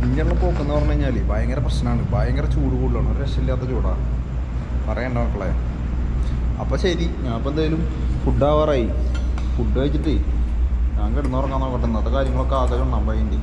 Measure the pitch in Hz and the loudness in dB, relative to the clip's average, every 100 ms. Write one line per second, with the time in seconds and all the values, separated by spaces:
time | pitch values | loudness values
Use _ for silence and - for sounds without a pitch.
0 | 123 135 156 175 180 156 143 147 147 147 | 0 0 2 2 0 0 0 0 2 2
1 | 139 113 - 107 113 135 - - 120 120 | 0 0 0 0 0 0 0 0 0 0
2 | - 104 110 - 117 - 131 123 123 117 | 0 0 2 0 0 0 2 0 0 0
3 | - - - - 123 131 120 123 92 - | 0 0 0 0 0 0 0 0 0 0
4 | - - - - - - - - - 110 | -2 -2 -4 -4 -4 -4 -4 -4 -2 -2
5 | 127 120 113 98 92 80 - - - - | -2 0 0 0 -2 -2 -2 -4 -2 -2
6 | - - - - - - - 131 190 170 | -2 0 0 0 -2 -2 -2 0 0 0
7 | 170 - 127 113 135 147 156 156 165 - | -2 -2 -4 -2 -2 0 0 0 -2 -2
8 | - - - - 143 151 151 139 113 - | -2 0 0 2 4 4 4 2 0 0
9 | - - - - - - 113 117 143 151 | 0 0 -2 -2 -2 0 2 2 2 0
10 | 156 131 - - - - - - - - | 0 0 0 0 0 0 0 2 0 0
11 | 110 151 139 127 135 135 131 123 117 113 | 0 0 0 0 0 0 -2 0 0 0
12 | 104 131 135 131 127 135 123 123 131 117 | 0 0 2 0 0 2 2 2 0 0
13 | 107 110 107 95 | 0 0 0 0